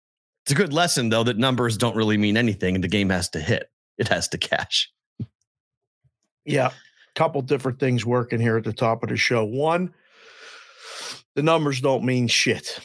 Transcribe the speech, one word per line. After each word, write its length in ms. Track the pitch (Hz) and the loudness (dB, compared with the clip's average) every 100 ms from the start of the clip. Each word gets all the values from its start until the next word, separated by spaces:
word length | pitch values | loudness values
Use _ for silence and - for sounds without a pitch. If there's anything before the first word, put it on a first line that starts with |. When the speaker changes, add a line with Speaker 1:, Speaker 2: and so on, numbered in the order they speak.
| _ _ _ _ - | _ _ _ _ -2
Speaker 1:
It's 80 | |
a 20 | 143 | 0
good 180 | 175 | 2
lesson, 360 | 151 175 - 117 | 2 2 2 2
though, 140 | 113 117 | 2 2
that 120 | 107 | 2
numbers 400 | 131 123 117 101 | 0 2 0 2
don't 180 | 120 107 | 0 2
really 220 | 110 104 | 2 2
mean 200 | 104 110 | 2 2
anything 360 | 117 101 92 95 | 0 0 0 0
and 80 | |
the 40 | 90 | 0
game 220 | 104 98 | 0 2
has 200 | 90 - | 0 -2
to 80 | 80 | -6
hit. 300 | 78 98 - _ _ - | -2 -2 -4 _ _ -8
It 100 | - | -4
has 200 | 90 - | -2 -2
to 80 | 90 | -6
cash. 520 | - - - - - _ _ - - _ _ _ _ _ _ _ _ _ _ _ 147 | -4 -4 -2 -4 -4 _ _ -14 -14 _ _ _ _ _ _ _ _ _ _ _ -4
Speaker 2:
Yeah. 260 | 139 120 - _ _ _ - | 0 0 -4 _ _ _ -2
Couple 260 | 160 143 | 0 0
different 380 | 131 139 131 127 | -2 0 0 0
things 260 | 131 123 113 | 0 2 2
working 340 | 123 117 113 | 0 0 0
here 180 | 117 113 | 2 0
at 60 | |
the 100 | 110 | -2
top 300 | 107 117 113 | -2 0 0
of 60 | 110 | -2
the 80 | 120 | -2
show. 260 | - 120 | 0 0
One, 500 | 107 131 156 175 180 _ _ - - - - - - - - - - - _ 143 | 0 0 0 0 -2 _ _ -20 -20 -20 -20 -20 -20 -20 -18 -14 -14 -14 _ 0
the 80 | |
numbers 380 | 156 165 147 127 | 2 2 2 0
don't 220 | 135 131 127 | 0 2 2
mean 220 | 127 117 | 2 2
shit. 520 | - 123 92 - - | 2 0 -2 -6 -14